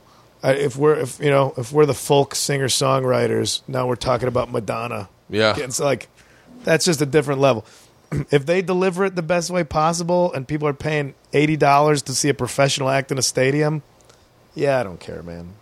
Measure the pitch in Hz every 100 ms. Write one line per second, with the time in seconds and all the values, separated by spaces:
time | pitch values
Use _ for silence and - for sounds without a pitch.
0 | _ _ _ _ 135 135 143 127 151 151
1 | 127 - 143 139 135 135 117 147 151 123
2 | - 143 139 - - 139 131 - 135 135
3 | 131 120 117 113 110 - - 131 127 120
4 | - 120 123 123 120 123 101 117 117 110
5 | 92 _ - 101 107 104 131 127 143 120
6 | - _ _ _ _ - - 160 185 143
7 | 147 151 139 135 139 113 - - _ _
8 | _ 143 143 147 139 185 180 180 190 175
9 | 196 180 160 175 165 180 165 160 156 170
10 | 170 180 175 135 127 147 151 135 156 151
11 | 135 - _ 139 151 151 143 139 151 147
12 | - 127 147 131 120 - 139 139 131 135
13 | 131 135 - - 131 147 151 156 - _
14 | _ _ _ _ _ - 139 131 101 82
15 | - 82 85 85 87 104